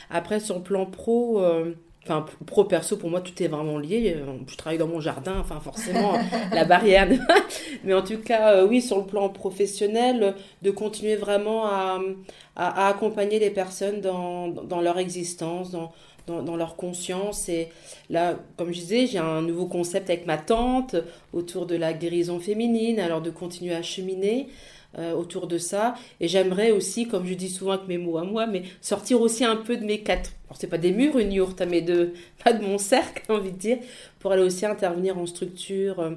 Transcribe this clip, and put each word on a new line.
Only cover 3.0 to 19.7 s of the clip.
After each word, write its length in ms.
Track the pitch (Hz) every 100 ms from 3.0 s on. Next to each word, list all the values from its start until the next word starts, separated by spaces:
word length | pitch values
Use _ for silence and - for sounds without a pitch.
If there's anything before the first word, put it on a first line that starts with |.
| 170
moi, 100 | 175
tout 220 | 180 -
est 60 | 165
vraiment 280 | 151 156 151
lié. 360 | 147 226 214 156
Euh, 80 | 139 127 127
je 100 | -
travaille 220 | 156 165
dans 80 | 160
mon 140 | 165
jardin, 360 | 151 135 185 190
enfin, 180 | - 151
forcément, 540 | 147 214 - 233 202 233 185
<laughs> 180 | 233 190
la 120 | 220
barrière. 440 | 214 180 214 190 190 254 285 359 - - 339 269
Mais 100 | 190
en 100 | 190
tout 160 | 190 220
cas, 360 | 220 220 214
euh, 120 | 190 196
oui, 120 | 247
sur 180 | 240 196
le 60 |
plan 240 | 196 202 196
professionnel, 1040 | - 190 - 196 - 208 226 247 240 196 - - -
de 80 | 196
continuer 460 | 202 214 214 214 208
vraiment 500 | 196 202 214 226 214
à, 340 | 196 190 185 190 190 190 - - -
à, 300 | 175 185 196
à 20 |
accompagner 500 | 202 214 214 208 214
les 100 | 202
personnes 500 | 196 185 185 196 208
dans, 480 | 190 180 180 180 175
dans 320 | 165 - 175
leur 180 | 170 175
existence, 720 | 185 180 170 - 165 175 180
dans, 220 | 175 165 - - - -
dans, 160 | 170
dans 140 | 147 165
leur 200 | 165 -
conscience. 720 | 180 180 - 185 208 202 -
Et 200 | 165 165 - - - -
là, 280 | 170 175 151 - -
comme 120 | 175
je 80 | 175
disais, 260 | 170 233 254
j'ai 120 | 185
un 240 | 160 160
nouveau 240 | 165 170
concept 420 | 180